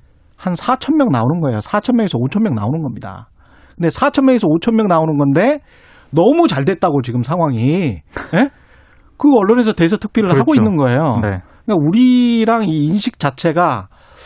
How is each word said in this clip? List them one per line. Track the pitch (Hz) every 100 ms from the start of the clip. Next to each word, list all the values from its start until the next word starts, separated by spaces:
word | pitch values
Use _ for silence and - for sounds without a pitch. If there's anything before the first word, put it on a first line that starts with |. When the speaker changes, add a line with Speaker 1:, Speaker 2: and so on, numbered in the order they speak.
| _ _ _ _
Speaker 1:
한 | 185 170
사천 | - 254 - 311
명 | 254
나오는 | 127 117 170
거예요. | 151 107
사천 | - 208 226 247
명에서 | 202 117
오천 | 127 202
명 | 220 113
나오는 | 104 160
겁니다. | 147 - 98 95 113 _ _ _ - -
근데 | 165
사천 | - 285 285 262
명에서 | 254 185
오천 | 165 233 226
명 | 214
나오는 | 165 160 143
건데 | 143 143 226 302 - _ _ - _
너무 | 143 196 330 330
잘 | 135 139
됐다고 | 190 180 143
지금 | 127 123
상황이, | 120 175 160 117 123 180 160 87 - - -
예? | 165 269 - _ _ _ _ _ -
그 | 190 233
언론에서 | 190 240 220
대서 | 190 170 202
특필을 | - - 202
Speaker 2:
그렇죠. | 139
Speaker 1:
하고 | 269 277
있는 | 214 175
거예요. | 131 127 156 107
Speaker 2:
네. | 104 92 - - -
Speaker 1:
그러니까 | 190 147
우리랑 | 214 254 247 240 233 220 226 202
이 | 156 147
인식 | 202 247 -
자체가 | 143 - 170 156 170 117 98 _ _ -